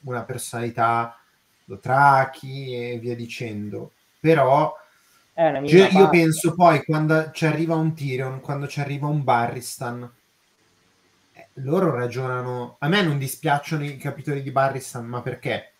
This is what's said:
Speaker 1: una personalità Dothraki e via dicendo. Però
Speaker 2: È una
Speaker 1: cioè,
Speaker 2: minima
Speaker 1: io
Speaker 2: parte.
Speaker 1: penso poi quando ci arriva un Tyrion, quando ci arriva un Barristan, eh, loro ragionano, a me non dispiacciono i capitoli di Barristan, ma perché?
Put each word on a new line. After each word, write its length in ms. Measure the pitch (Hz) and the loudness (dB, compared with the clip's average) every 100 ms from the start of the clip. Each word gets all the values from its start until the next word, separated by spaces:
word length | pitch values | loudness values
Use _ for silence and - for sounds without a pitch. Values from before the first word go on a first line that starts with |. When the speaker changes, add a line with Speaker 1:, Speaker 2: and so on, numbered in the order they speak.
Speaker 1:
una 200 | 135 123 | -10 -10
personalità 960 | 107 127 - 120 120 120 117 117 120 - _ _ _ _ _ | -8 -10 -10 -8 -8 0 0 2 -2 -8 _ _ _ _ _
Dothraki 1040 | 95 - 135 143 135 131 - 135 135 135 123 | -14 -2 6 6 6 2 -4 -16 -14 -10 -8
e 220 | 120 120 | -8 -8
via 180 | 120 117 | -8 -8
dicendo. 760 | 117 - 120 107 104 95 92 _ _ _ | -10 -10 -8 -8 -8 -10 -14 _ _ _
Però 560 | 156 160 131 139 156 - - _ _ _ _ | 2 4 6 4 2 -4 -20 _ _ _ _
Speaker 2:
È 140 | - 160 | 0 0
una 140 | 139 | 0
Speaker 1:
cioè, 0 | |
Speaker 2:
minima 260 | 139 165 190 | 6 8 8
Speaker 1:
io 120 | 185 190 | 8 6
Speaker 2:
parte. 120 | 170 | 6
Speaker 1:
penso 380 | 165 160 170 165 | 4 2 -2 6
poi 280 | 175 151 | 6 6
quando 480 | - 156 156 160 156 | 0 0 2 2 0
ci 140 | - 160 | -2 -2
arriva 300 | 151 165 165 | 0 0 0
un 180 | 160 | 0
Tyrion, 480 | 160 143 127 131 131 | -2 -6 -4 -6 -8
quando 260 | - 139 139 | -8 -8 -6
ci 120 | - | -6
arriva 280 | 139 143 147 | -6 -6 -4
un 160 | 151 | -2
Barristan, 880 | 131 120 120 127 120 - 123 120 123 _ _ _ _ _ _ _ _ _ _ _ _ | 0 0 0 -6 -12 -10 -10 -10 -14 _ _ _ _ _ _ _ _ _ _ _ _
eh, 140 | _ - | _ -20
loro 400 | - 135 170 180 | -12 -4 0 0
ragionano, 840 | 123 123 117 131 127 127 123 120 - | 0 -4 -6 -6 -6 -6 -8 -10 -6
a 80 | 143 | 0
me 140 | 202 | 0
non 140 | 175 143 | 0 -2
dispiacciono 680 | 135 - 156 143 - 160 | -6 -6 -2 -2 -2 -6
i 140 | 143 131 | -6 -8
capitoli 440 | 147 - 143 139 | -10 -8 -8 -6
di 100 | 135 | -4
Barristan, 540 | 135 135 131 - 123 117 | 0 0 -2 -10 -12 -10
ma 160 | 123 | -8
perché? 520 | 120 120 - 110 - _ | -8 -8 -6 -6 -8 _